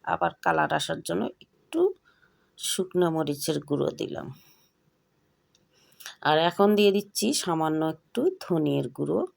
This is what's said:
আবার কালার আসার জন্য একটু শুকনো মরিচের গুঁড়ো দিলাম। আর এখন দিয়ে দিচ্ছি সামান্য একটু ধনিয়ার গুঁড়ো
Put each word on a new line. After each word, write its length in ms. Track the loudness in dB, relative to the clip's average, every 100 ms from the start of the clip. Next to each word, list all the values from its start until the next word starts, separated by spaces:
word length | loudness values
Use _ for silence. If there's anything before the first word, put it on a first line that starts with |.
| -4
আবার 180 | -2 -2 0
কালার 300 | 0 0 0
আসার 260 | -2 -4 -6 -4
জন্য 160 | -4 -4 -8
একটু 380 | -20 _ _ 0 0 0 _ _ _ _ _ -10
শুকনো 480 | -6 -4 -2 0 2
মরিচের 420 | 0 -2 -4 -4 -4 -2
গুঁড়ো 200 | -2 -2 -4
দিলাম। 280 | -8 -8 -12 -16 _ _ _ _ _ _ _ _ _ _ _ _ _ _ _ _ -18 -2 2
আর 100 | 4 2
এখন 180 | 4 4
দিয়ে 160 | 6 4
দিচ্ছি 360 | 4 -2 -4 -2 -2
সামান্য 380 | 0 0 0 0 -2
একটু 260 | -4 _ -2 -2 -2
ধনিয়ার 420 | -2 0 2 0 -2 -6
গুঁড়ো 220 | -2 -2 -4